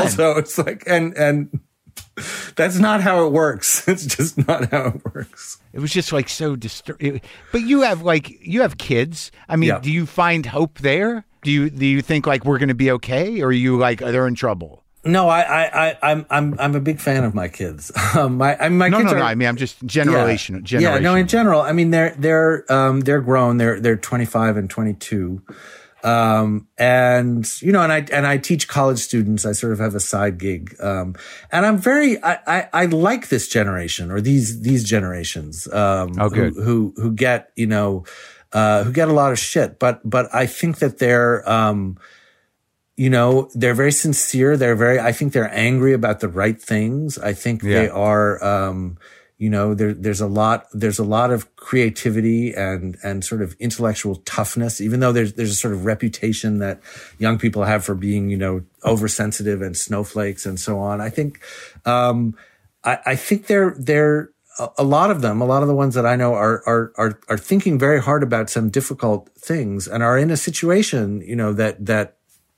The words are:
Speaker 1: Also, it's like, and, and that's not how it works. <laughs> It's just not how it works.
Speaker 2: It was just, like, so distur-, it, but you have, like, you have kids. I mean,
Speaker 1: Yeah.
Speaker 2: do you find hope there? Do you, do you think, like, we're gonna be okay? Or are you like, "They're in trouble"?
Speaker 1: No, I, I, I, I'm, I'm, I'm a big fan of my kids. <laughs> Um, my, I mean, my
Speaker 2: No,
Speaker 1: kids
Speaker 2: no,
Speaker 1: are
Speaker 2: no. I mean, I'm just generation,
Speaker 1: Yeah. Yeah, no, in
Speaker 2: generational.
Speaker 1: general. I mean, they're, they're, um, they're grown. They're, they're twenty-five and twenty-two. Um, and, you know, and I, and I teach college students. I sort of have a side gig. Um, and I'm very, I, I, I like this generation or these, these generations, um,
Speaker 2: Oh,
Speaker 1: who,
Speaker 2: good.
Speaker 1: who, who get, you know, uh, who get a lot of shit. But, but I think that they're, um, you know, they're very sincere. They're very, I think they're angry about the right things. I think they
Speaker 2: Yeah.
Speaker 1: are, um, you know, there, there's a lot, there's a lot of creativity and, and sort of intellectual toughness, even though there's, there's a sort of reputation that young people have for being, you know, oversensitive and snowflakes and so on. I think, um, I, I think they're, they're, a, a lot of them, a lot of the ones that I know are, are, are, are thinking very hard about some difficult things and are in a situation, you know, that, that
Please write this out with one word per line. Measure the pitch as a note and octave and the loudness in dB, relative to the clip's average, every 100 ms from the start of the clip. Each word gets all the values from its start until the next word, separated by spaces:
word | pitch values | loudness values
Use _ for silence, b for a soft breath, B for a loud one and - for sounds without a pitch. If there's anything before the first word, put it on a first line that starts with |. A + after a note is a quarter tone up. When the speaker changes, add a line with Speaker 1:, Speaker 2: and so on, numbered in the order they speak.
Speaker 1:
Also, | - G2 D#3+ D3+ | 2 2 2 2
it's | - - | -2 -4
like, | D#3 G#3+ - | -4 -6 -2
and, | E3+ E3 D#3+ | 0 0 0
and | D3 D3 C#3+ - - _ _ - - - B B B - | 0 0 -2 -8 -10 _ _ -20 -18 -16 B B B -2
that's | E3+ F3+ | 0 4
not | G#3+ G#3+ | 4 4
how | F#3+ F3+ D#3+ | 2 4 4
it | |
works. | D3+ D#3 G#2 - - - | 4 2 0 -2 0 0
<laughs> | |
It's | F#3 D3 | -2 -2
just | - D#3+ - C#3 | -4 -2 0 0
not | D#3 B2+ | 0 0
how | D3 B2+ | -2 -2
it | E2+ - | -4 -8
works. | - - - - - _ | -12 -14 -16 -20 -20 _
Speaker 2:
It | - | -8
was | D3 | -4
just, | F#3 - | -2 -2
like, | D3+ - | -2 -2
so | - D#3 C3 | -4 -6 -6
distur-, | A2 - - - | -8 -12 -16 -8
it, | C#3+ C#3 B B B | -6 -6 B B B
but | A#3+ | -4
you | A#3 C#4 | 2 2
have, | B3 F3 | 2 2
like, | E3+ D#3+ - - | 0 0 -2 -10
you | F3 A3 | -4 0
have | A3 - | 0 -2
kids. | - A#2+ C#3+ D#3+ - B - | -2 0 0 -4 -14 B -4
I | D#3+ | 0
mean, | D#3+ | 2
Speaker 1:
Yeah. | - | 0
Speaker 2:
do | C3+ | -2
you | E3 D#3+ | -2 -2
find | - E3+ E3+ A#2 | 0 0 0 -2
hope | C#3+ D#3+ - | -2 -2 -2
there? | C#3 D3+ G#3+ A#3 - _ | 0 0 0 -4 -10 _
Do | C#3+ | 0
you, | C#3+ D3 | 0 0
do | C3+ C#3 | 0 0
you | C#3 | 0
think, | C3 D#3 D3 | 0 0 0
like, | C3+ C#3 | 0 0
we're | C3+ | 0
gonna | C#3 | 0
be | B2 C3+ | 2 2
okay? | B2 - C3 F#3+ A3+ | 0 -2 -4 -2 -2
Or | C3 | 0
are | |
you | B2 B2+ B2 | 2 2 2
like, | B2 A2+ | 2 0
"They're | B2 B2 B2+ | -2 0 0
in | |
trouble"? | A#2+ B2 F#2 D#2+ C2+ _ _ | -2 -4 -4 -8 -18 _ _
Speaker 1:
No, | D#3 F#3 F3 | 0 2 4
I, | E3 | 4
I, | E3+ D#3 E3 D#3 D#3+ | 2 0 0 0 0
I, | D#3 | 0
I'm, | D3 D#3 C#3+ | 0 0 0
I'm, | C#3+ D3 C#3 | 0 0 0
I'm | C#3+ | -2
a | C#3+ | 0
big | C#3+ D3+ | -2 -2
fan | D3 C3+ | 0 0
of | A#2 | 0
my | G2+ F2 | -2 -4
kids. | - F2+ D2+ - G2+ | -6 -10 -10 -10 -6
<laughs> | G2 D3+ | 0 2
Um, | C3+ B2+ | 2 2
my, | C#3 - | 0 2
I | D#3 | 2
mean, | F3+ | 4
my | F3+ | 4
Speaker 2:
No, | G#3 | 4
Speaker 1:
kids | G#3 | 4
Speaker 2:
no, | E3+ | 2
Speaker 1:
are | |
Speaker 2:
no. | A#2+ | 0
I | A2+ | 0
mean, | B2 | 0
I'm | A#2+ | 0
just | C3 - B2+ | -4 -8 -4
generation, | D#3 D3 D#3 A#2 G#2+ - F#2 F#2+ | 0 2 4 2 0 -4 -10 -2
Speaker 1:
Yeah. | B2 | 2
Yeah, | E3+ C#3 | 2 4
no, | E3 | 4
in | F#3 F3+ | 4 4
Speaker 2:
generational. | |
Speaker 1:
general. | A#3 G#3+ D#3 | 2 4 4
I | C#3+ | 4
mean, | E3 E3 | 2 2
they're, | E3 E3 C#3+ | 4 2 0
they're, | D#3 D#3+ D#3+ D#3+ - | 2 4 4 2 0
um, | C3+ C3+ C3+ | 2 2 2
they're | C3+ C#3+ | 2 0
grown. | B2 C3 A#2+ A#2+ | 2 2 4 2
They're, | A#2 G#2 | 2 2
they're | A#2 A2 | 0 0
twenty-five | - B2 A2+ A#2 A2 G#2 | -2 -4 -2 0 0 0
and | G2 | -4
twenty-two. | - A2 G2 - G#2 F2+ F#2 - B B B B B | -4 -4 -4 -6 -4 -4 -8 -12 B B B B B
Um, | A2+ A#2 A2+ A2 G#2+ G#2+ - - | 0 2 4 2 2 -2 -6 -2
and, | B2 B2+ B2 B2 B2 A#2 A2 - | 2 4 4 4 2 0 -4 -2
you | F3+ | 2
know, | G3 | 4
and | D#3+ | 4
I, | D#3 D3 | 0 0
and | C#3+ C#3+ | 0 0
I | C#3 | 0
teach | - D#3+ - | 0 -2 0
college | D3 C3+ A#2 | 0 2 2
students. | - A#2+ G#2 G#2 | -2 0 0 0
I | G#2+ | -2
sort | G#2 A#2 | -2 -2
of | G#2 | -2
have | A2 | -2
a | G2 | -4
side | - G2+ G2+ F2+ | -4 -2 -2 -2
gig. | F#2+ F2 F2 - | -6 -6 -10 -8
Um, | G2+ F#2+ F#2 F#2 B B B | -6 -4 -6 -10 B B B
and | E3+ G#3 | 0 2
I'm | G#3 | 2
very, | B3 C#4+ C#4+ G#3+ | 2 4 2 2
I, | E3+ E3+ - | 0 -2 -2
I, | F3+ - | -2 -2
I | E3 F3 | 0 2
like | D#3+ F#3 B3 - | 4 2 0 -2
this | B2 - | -4 0
generation | A#2 G2+ F2+ E2+ - F2 | 0 0 -2 -6 -6 -6
or | G2+ | -2
these, | A#2+ C#3 A2 A#2 | 2 2 2 -2
these | A#2+ C3 | 0 0
generations, | G#2 A2 F#2 F2+ E2 E2 D2+ D#2 - | 2 0 0 -4 -8 -8 -12 -12 -6
um, | G2+ G2+ F#2+ F#2 F2+ | 0 2 0 -2 -2
Speaker 2:
Oh, | G#2 | 0
Speaker 1:
who, | G#2+ A#2+ | 0 0
Speaker 2:
good. | |
Speaker 1:
who, | - A2 A#2 G#2+ - | 0 0 0 0 -2
who | A2+ | -4
get, | G#2+ B2+ A#2 - | 0 0 0 -4
you | - A2 | -4 -2
know, | G#2+ G2+ F#2+ E2+ B B B _ | 0 0 -2 -8 B B B _
uh, | G#2+ G#2+ G#2+ | 0 2 2
who | A2 | 2
get | C3+ D#3+ | 2 2
a | |
lot | D3 C#3 | 4 2
of | A#2+ | 0
shit. | - E3 C3+ - | -2 0 -2 0
But, | B2+ A#2 A2 | -2 0 -2
but | B2+ A#2 | -2 0
I | A#2+ C3 | 0 -2
think | - E3 D3+ | -2 -4 0
that | C#3+ - | -2 0
they're, | B2 A#2+ A#2+ A#2 - | 2 4 4 2 0
um, | A2+ G#2+ G#2 F#2+ F2+ b b b b b b _ _ _ - | 2 2 0 -4 -8 b b b b b b _ _ _ -2
you | C3 | 2
know, | B2+ A#2+ C3 C3 | 4 4 4 0
they're | A#2+ B2 | 0 0
very | A#2 C#3+ | 2 2
sincere. | C#3+ D#3+ C#3 - B2+ C3+ D3 | 2 0 -2 -2 2 2 4
They're | B2 A2+ | 2 2
very, | A#2+ B2+ | 2 2
I | A#2 | 0
think | - C#3+ | -2 -2
they're | C3+ G#2+ | 0 -2
angry | G#2+ A#2 B2+ C3+ | -2 0 2 4
about | C3 A2 G#2+ | 4 2 -2
the | G2+ | -4
right | F2 G#2+ A2 | -2 -2 -2
things. | - G#2+ A2 C3+ D#3 - | -2 -2 0 -2 -6 -6
I | G#2 | -6
think | G2 A#2+ A2+ | -4 -4 -4
they | G2+ G#2+ G#2+ | 0 2 2
Speaker 2:
Yeah. | |
Speaker 1:
are, | G2+ G#2 G#2+ G#2 F#2 | 0 2 2 2 0
um, | G2 G2+ F#2+ F#2+ F#2 E2+ b b b - | -2 -2 -2 -4 -8 -10 b b b -6
you | A2 | -2
know, | G#2 G#2 | 0 0
there, | G#2 G#2+ | 0 -2
there's | F#2+ G#2 G2 | -2 -4 -4
a | G#2 | -2
lot, | G#2 A2 A#2 - | 0 2 0 -4
there's | G#2+ A2 G2 | -4 -2 -2
a | |
lot | G#2 G#2+ B2 | 0 2 2
of | A#2+ - - | 0 -4 -16
creativity | - C3 A2+ - A#2+ A2 A2+ A#2 A#2+ | -4 0 0 0 -2 0 0 0 -2
and, | G2 G2 F#2+ F#2 F2+ | -4 -6 -6 -8 -10
and | G2+ G2 | -8 -8
sort | - A2+ | -6 -6
of | F#2 - | -6 -6
intellectual | A#2 A2+ A2+ G#2 G#2 F#2 - | -6 -2 -2 -2 -4 -6 -6
toughness, | - G#2+ B2 A#2 - | -6 -4 -4 -4 -4
even | G#2+ B2+ | -2 0
though | B2+ | 2
there's, | A#2+ G#2+ | 2 0
there's | A2 A2 | -2 -4
a | |
sort | G2 A#2 | -4 -4
of | G2 G2+ | -4 -4
reputation | G#2+ A2+ - A2 G#2+ A2 G#2 | -2 -4 -4 -4 -2 -2 -2
that | G2 F#2 B B B - | -4 -6 B B B -4
young | A2 A2+ | -2 0
people | A#2 G#2+ | 0 0
have | G2+ G#2+ | 0 0
for | F#2 | -2
being, | F#2+ G2+ G2+ G2 | -4 -2 -2 -2
you | G2 | -2
know, | F#2+ F#2 F2+ _ | -2 -4 -8 _
oversensitive | A2 A2+ G#2+ - G#2+ - G#2 G2+ | -2 0 0 -2 -4 -4 -4 -4
and | F#2+ E2+ | -6 -8
snowflakes | - G#2 G2+ G#2+ G2+ F#2 | -6 -6 -6 -6 -6 -6
and | G2 F#2 | -8 -8
so | - G2+ | -6 -4
on. | G2+ G#2 | -4 -4
I | A2 | -4
think, | D#3+ D3 - B B B B A#2+ | -4 -4 -6 B B B B -2
um, | B2 B2 A#2+ A#2 A2 b b b _ | 2 2 0 -2 -6 b b b _
I, | A#2+ B2+ - | -4 -4 -2
I | C3 | -4
think | - G#3 - | -2 -2 2
they're, | G3+ F#3+ C3+ | 2 2 0
they're, | B2+ D3 D3+ D3+ D3+ _ _ - | 0 2 4 2 -2 _ _ -10
a, | A#2 - | -6 -2
a | |
lot | C#3 D3 G3 | 2 4 4
of | F3+ | 2
them, | A#2 G#2+ | 0 0
a | B2 | 2
lot | C3+ | 2
of | C#3+ | 2
the | |
ones | C#3 C#3 | 2 2
that | B2 | 2
I | A#2 B2 | 2 2
know | A#2+ | 2
are, | A2 A2 A2 - | 2 2 0 0
are, | A#2 A2+ - | 0 0 -2
are, | A2 G#2 - | -2 -2 -6
are | A2 | -6
thinking | - G3 F#3+ C3+ | 0 0 2 2
very | C#3 D3 | 2 2
hard | C3+ D3 | 2 0
about | A#2+ A#2 A2 | 0 0 -2
some | A#2+ A2 | -2 0
difficult | C3 C3 - A#2 G#2 - _ | -2 -4 -2 -2 -2 -4 _
things | - D#3+ G#2+ G2 F#2+ | -6 -4 -2 -6 -6
and | A#2 | -2
are | A#2 B2+ | 2 2
in | D#3 | 2
a | D3+ | 0
situation, | - D3+ E3+ F#3+ G#3+ C3 G2+ G#2 | -4 -2 2 2 2 0 -2 -4
you | - | -6
know, | A#2+ G#2+ | -4 -2
that, | G#2 A2 - G#2 | 0 -2 -4 -2
that | G#2+ G2+ _ _ _ _ | -2 -2 _ _ _ _